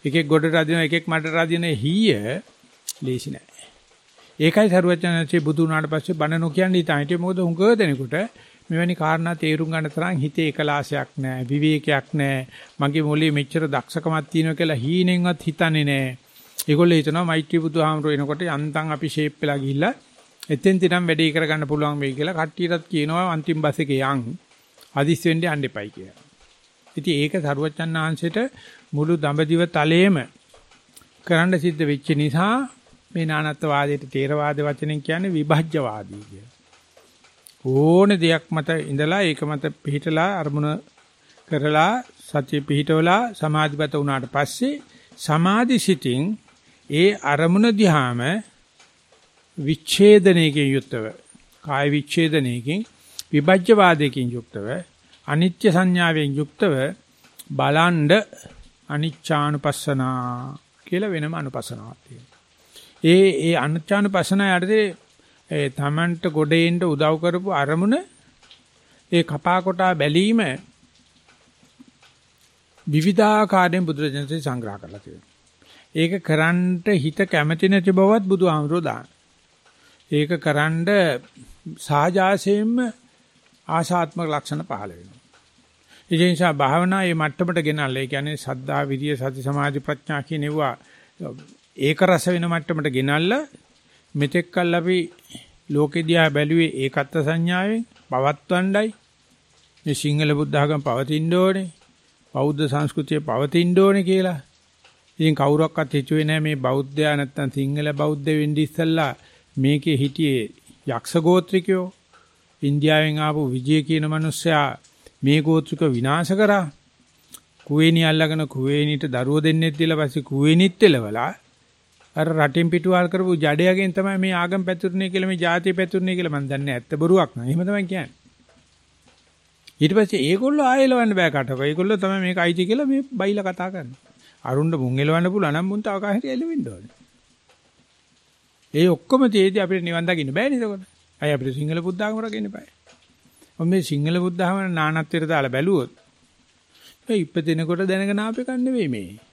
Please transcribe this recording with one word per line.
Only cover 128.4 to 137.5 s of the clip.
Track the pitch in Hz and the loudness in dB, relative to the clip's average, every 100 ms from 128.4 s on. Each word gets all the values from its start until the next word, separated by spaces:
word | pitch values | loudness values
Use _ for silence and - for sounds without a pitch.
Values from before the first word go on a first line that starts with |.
| _ _ _ _ _ _ _ _ _ _ _ _ _ | _ _ _ _ _ _ _ _ _ _ _ _ _
ඊට | - 151 | -2 2
පස්සේ | 202 208 196 | 2 2 2
ඒගොල්ලෝ | 139 190 262 294 262 | 0 0 0 2 2
ආයෙ | 269 | 4
එලවන්න | 269 254 226 | 4 2 2
බෑ | 190 165 | 2 0
කටක. | 143 127 131 | 0 -2 -2
ඒගොල්ලෝ | 143 156 190 208 | -2 0 0 0
තමයි | 190 190 | -2 -2
මේක | 185 180 | -2 0
අයිති | 175 175 180 | 0 0 0
කියලා | 240 277 | 0 0
මේ | 269 269 | -2 -2
බයිලා | 233 196 208 190 | -4 -2 -2 -4
කතා | 180 185 | -6 -8
කරන්නේ. | 190 123 131 _ _ _ _ | -10 -14 -16 _ _ _ _
අරුණ්ඩ | 123 135 160 160 | -4 -2 0 -2
මුන් | 127 131 | -2 0
එලවන්න | 147 165 180 | 0 2 0
පුළුවන් | 202 160 | 0 -2
නම් | 151 185 | -2 -2
මුන් | 208 | -4
තව | 214 196 | -4 -4
කාහෙට | 202 202 269 | -4 -4 -4
එලවෙන්න | 254 330 311 135 | -6 -4 -6 -6
ඕනේ. | 92 110 _ _ _ _ _ _ | -10 -20 _ _ _ _ _ _